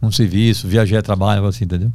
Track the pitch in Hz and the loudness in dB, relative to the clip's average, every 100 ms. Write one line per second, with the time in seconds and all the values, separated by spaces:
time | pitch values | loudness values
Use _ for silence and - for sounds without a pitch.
0 | 113 104 110 95 113 104 - 107 107 107 | -4 0 0 2 2 0 0 0 2 0
1 | 104 95 98 101 101 95 92 87 110 | -2 -2 0 0 0 -2 -4 -2 -4